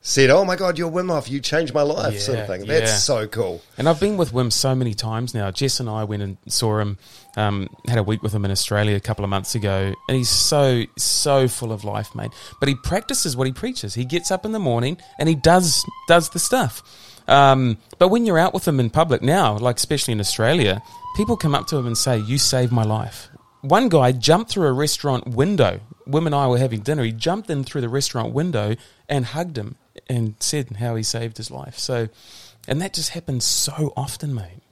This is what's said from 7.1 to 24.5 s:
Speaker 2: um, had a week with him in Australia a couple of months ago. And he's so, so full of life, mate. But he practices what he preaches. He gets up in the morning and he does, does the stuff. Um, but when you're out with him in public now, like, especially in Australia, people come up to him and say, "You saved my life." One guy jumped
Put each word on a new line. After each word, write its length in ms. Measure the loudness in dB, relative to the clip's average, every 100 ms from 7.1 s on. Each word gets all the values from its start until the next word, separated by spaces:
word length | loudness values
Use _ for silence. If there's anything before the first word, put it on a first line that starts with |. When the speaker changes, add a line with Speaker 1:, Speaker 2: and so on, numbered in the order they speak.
| -20 -14 -2
Speaker 2:
um, 320 | -2 -2 -6 -10 -2
had 100 | 0
a 60 |
week 180 | 0 -2
with 100 | -2
him 120 | -2
in 80 | -2
Australia 420 | -2 0 0 0
a 60 | 0
couple 240 | -2 -4
of 60 | -2
months 260 | -4 -4 -4
ago. 360 | -2 -2 -2 -6 -4
And 80 | -2
he's 120 | 0
so, 540 | 2 2 4 4 2 -2 -4
so 520 | -2 0 2 4 4
full 240 | 0 -6
of 100 | -6
life, 320 | -6 -6 -6
mate. 160 | -8 -10 -12 -20 -4
But 80 | -2
he 80 | 0
practices 600 | -2 -2 -2 -4 -2 -2
what 120 | -2
he 40 |
preaches. 420 | -2 -6 -6 -8
He 100 | -6
gets 260 | -4 -4 -2
up 140 | -4
in 80 | -2
the 80 | -2
morning 360 | 0 2 0 -4 -10 -2
and 100 | 2
he 60 |
does, 500 | 4 6 6 6 0 -2 -10 4
does 220 | 4 4
the 80 | -4
stuff. 440 | 0 2 0 -4 -20 -20 -20 -16 4
Um, 520 | 8 8 6 4 -2 _ 2
but 80 | 4
when 200 | 4 4
you're 120 | 4
out 160 | 4
with 140 | 2 0
him 100 | 2
in 120 | 2
public 320 | 2 2 2
now, 360 | 2 4 2 2
like, 180 | 0 0
especially 340 | -2 -2 -2
in 80 | -2
Australia, 640 | -2 0 2 4 2 2 -4 -16 -10 -4
people 200 | 0 0
come 200 | 2 0
up 100 | 0
to 80 | -4
him 80 | -2
and 100 | -2
say, 180 | 0 0
"You 220 | 0 0
saved 320 | 2 2 2
my 140 | 2
life." 440 | 0 -2 -4 -12 -20 -20 _ _
One 260 | 2 4 6
guy 240 | 6 4
jumped 400 | 2 4 2 2